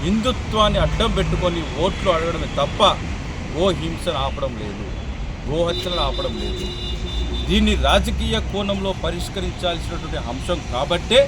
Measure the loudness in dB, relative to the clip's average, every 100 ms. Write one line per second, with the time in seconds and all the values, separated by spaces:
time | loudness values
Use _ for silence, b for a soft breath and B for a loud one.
0 | 2 2 2 0 -2 4 4 4 2 2
1 | 2 2 2 2 2 0 -4 0 0 2
2 | 2 2 2 -2 -2 -2 -2 4 4 4
3 | -4 -6 -6 -8 -6 0 2 2 -2 -2
4 | -2 0 -2 -2 -4 -4 -8 -6 -6 -6
5 | -6 -6 -6 -6 -4 0 2 0 -2 0
6 | 0 0 -2 -2 -4 -4 -4 -6 -4 -4
7 | -4 -2 -2 -2 2 4 4 4 4 4
8 | 4 0 0 -2 -2 -2 -2 -2 -2 -2
9 | -4 -4 -4 -4 -4 -2 -2 -2 -4 -6
10 | -4 -6 -4 -4 -2 -2 -2 -2 0 0
11 | 4 6